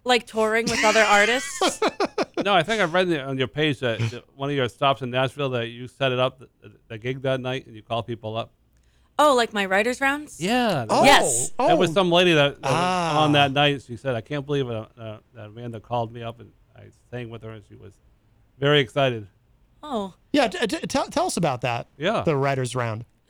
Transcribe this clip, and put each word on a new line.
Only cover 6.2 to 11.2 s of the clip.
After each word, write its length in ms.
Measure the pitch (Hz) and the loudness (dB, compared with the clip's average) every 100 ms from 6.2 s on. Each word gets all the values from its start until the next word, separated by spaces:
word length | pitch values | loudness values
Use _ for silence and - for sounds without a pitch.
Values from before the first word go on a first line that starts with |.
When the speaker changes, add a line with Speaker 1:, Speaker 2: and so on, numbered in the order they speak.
| 127 - | -2 -4
Speaker 3:
the, 80 | 123 _ 107 101 - | -20 _ -20 -20 -16
the 80 | 113 | -10
gig 240 | 120 135 | -8 -4
that 180 | 131 131 | -2 -2
night, 280 | 127 131 - | -4 -8 -10
and 60 | |
you 80 | 110 | -16
call 220 | - 113 | -8 -6
people 320 | 113 113 113 110 | -6 -8 -8 -8
up. 140 | 110 _ _ _ _ _ _ - | -8 _ _ _ _ _ _ 2
Speaker 1:
Oh, 160 | 294 | 4
like 200 | 247 226 | 4 2
my 100 | 214 190 | -2 0
writers' 360 | 190 226 247 | 2 0 0
rounds? 400 | 269 285 302 - | -2 -2 -8 -6
Speaker 3:
Yeah. 440 | 170 247 240 135 113 | -2 0 0 0 0
Speaker 2:
Oh, 160 | 240 269 | 4 6
Speaker 1:
Yes. 480 | 285 | 6